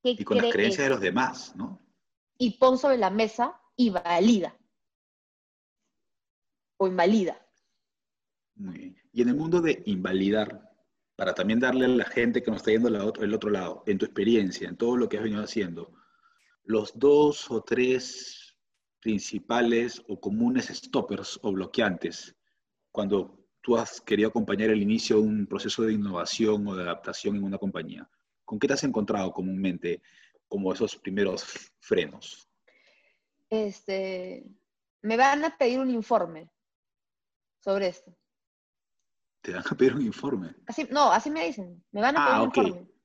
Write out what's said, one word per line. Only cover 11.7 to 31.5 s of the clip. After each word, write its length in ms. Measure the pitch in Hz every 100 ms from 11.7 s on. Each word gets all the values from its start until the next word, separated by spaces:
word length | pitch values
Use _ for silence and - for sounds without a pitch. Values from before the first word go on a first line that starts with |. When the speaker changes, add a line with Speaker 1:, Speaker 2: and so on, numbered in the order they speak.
| 127 127
Speaker 2:
a 40 |
la 160 | 123 -
gente 360 | - 120 120
que 100 | 117
nos 100 | 101
está 100 | -
yendo 180 | 110 120
la 160 | 104 104
otro, 180 | -
el 100 | 104
otro 160 | 107 104
lado, 340 | 98 87 - -
en 100 | 95
tu 80 | 110
experiencia, 600 | - 101 117 95 - 87
en 100 | 87
todo 180 | 117 123
lo 120 | 110
que 80 | 104
has 60 |
venido 200 | 110 104
haciendo, 500 | 107 110 92 82 85 _ _ _ _ _ _ _
los 340 | - 110 104 113
dos 520 | 139 147 151 143 -
o 100 | 117
tres 920 | - 120 127 127 - - - - - _ _ _ _ _
principales 1000 | 113 104 - 104 - 117 117 117 120 - -
o 120 | -
comunes 460 | 101 107 120 127 -
stoppers 720 | - - 135 - 98 98 -
o 80 | 107
bloqueantes, 840 | 95 90 - 107 87 - - - _ _ _ _ _ _
cuando 560 | - 98 98 85 - _ _
tú 160 | - 113
has 240 | - -
querido 280 | - 101 110
acompañar 400 | 117 104 101 110
el 120 | 107
inicio 360 | 101 113 - 110
de 60 |
un 240 | 107 107 98
proceso 360 | 98 107 -
de 100 | 113
innovación 720 | 107 101 90 85 - 107 107 104
o 80 | 92
de 80 |
adaptación 520 | 87 82 - - 104 101
en 80 |
una 140 | 98 98
compañía, 520 | 98 90 82 - - _ _ _ -
¿con 140 | 107
qué 80 | 135
te 60 |
has 100 | -
encontrado 480 | 143 113 104 104 92
comúnmente 680 | 87 92 95 95 87 87 85 _ _ _ _ _
como 260 | 101 92
esos 220 | - 110 -
primeros 460 | - 95 98 90 -